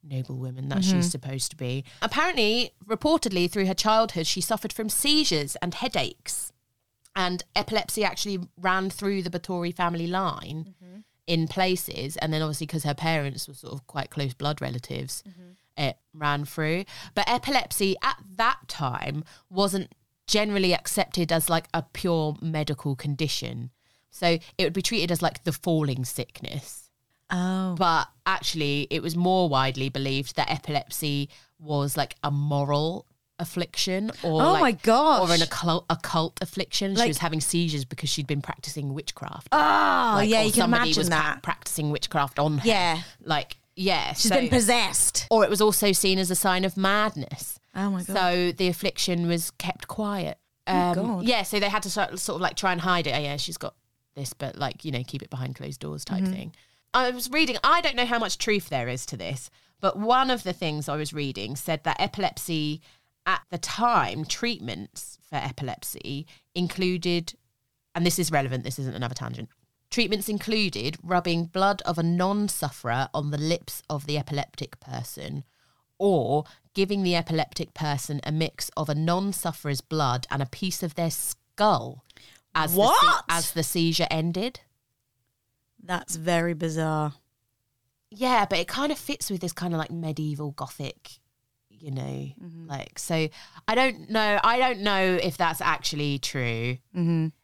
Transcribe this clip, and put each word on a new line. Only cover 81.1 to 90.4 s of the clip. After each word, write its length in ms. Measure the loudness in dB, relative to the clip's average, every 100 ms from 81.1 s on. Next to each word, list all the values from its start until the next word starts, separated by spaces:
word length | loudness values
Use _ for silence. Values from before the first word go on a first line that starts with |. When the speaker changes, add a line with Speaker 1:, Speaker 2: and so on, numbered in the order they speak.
Speaker 1:
skull 960 | -2 -6 -8 _ 2 4 4 0 -12 _ -20 -20 -20 _
as 160 | 2 4
the 20 | 6
se-, 100 | 6
Speaker 2:
What? 380 | 8 6 4 2
Speaker 1:
as 240 | 0 0
the 100 | -2
seizure 440 | -2 2 2 2 0
ended. 500 | 0 -2 -2 -6 -8 _ _ _ _ _ _ _ _ _ _ _ _
Speaker 2:
That's 340 | -6 -6 -4 -4
very 380 | 2 2 2
bizarre. 600 | 0 -2 0 0 0 0 -4 _ _ _ _ _ _ _ _ _
Speaker 1:
Yeah, 360 | -2 2 4 4
but 100 | 2
it 100 | 0
kind 240 | -2 -2
of 60 | -2
fits 320 | -4 -6 -4
with 100 | -4
this 120 | -4
kind 220 | -4 -4
of, 40 | -2
like, 120 | -4
medieval 600 | -4 -4 -4 -4 -4